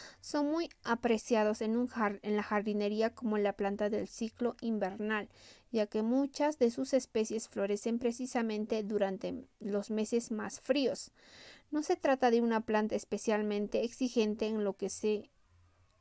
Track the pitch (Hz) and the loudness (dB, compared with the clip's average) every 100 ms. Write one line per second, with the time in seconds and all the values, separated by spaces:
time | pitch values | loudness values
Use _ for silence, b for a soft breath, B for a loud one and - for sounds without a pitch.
0 | B B - 294 294 320 339 - - 233 | B B -4 0 0 0 -2 -6 -2 0
1 | 233 220 - 226 214 220 220 226 247 233 | 2 0 2 2 2 2 0 0 0 0
2 | 208 202 208 208 208 208 214 208 208 214 | -2 -2 -2 0 2 0 0 0 0 2
3 | 226 - 233 208 196 196 196 202 208 214 | 0 0 -2 2 2 0 -2 0 0 -2
4 | 190 - 220 - 240 - 233 220 185 226 | -4 -6 -6 -2 -4 -2 -4 -2 -2 -2
5 | 214 214 196 B B B B 226 208 220 | -2 -2 -4 B B B B 0 0 0
6 | 220 254 269 - 294 302 233 233 262 262 | 2 2 2 2 0 4 2 2 0 0
7 | - 220 220 220 - 214 202 208 226 233 | 2 -2 0 -2 -4 -2 0 0 0 0
8 | 240 233 254 254 226 214 214 220 202 208 | 0 -2 -2 -2 0 -2 -2 -2 0 0
9 | 196 190 180 254 - - 196 202 202 214 | 0 0 -6 -6 -12 -10 -4 -4 -2 -2
10 | 220 233 233 214 202 - - 269 254 - | 0 0 -2 -4 -6 -6 0 2 2 -2
11 | - B B B B B B 302 302 359 | -10 B B B B B B -4 0 2
12 | 294 262 247 233 233 226 226 214 214 208 | 2 4 4 4 4 0 2 0 2 -2
13 | - 208 - 208 214 208 208 220 226 - | -2 -4 0 0 0 -2 -2 -2 -2 -2
14 | 254 240 214 214 214 220 202 190 190 - | -2 2 2 0 -2 0 -2 -2 -4 -2
15 | 214 208 - _ _ _ _ _ _ _ | 0 0 -4 _ _ _ _ _ _ _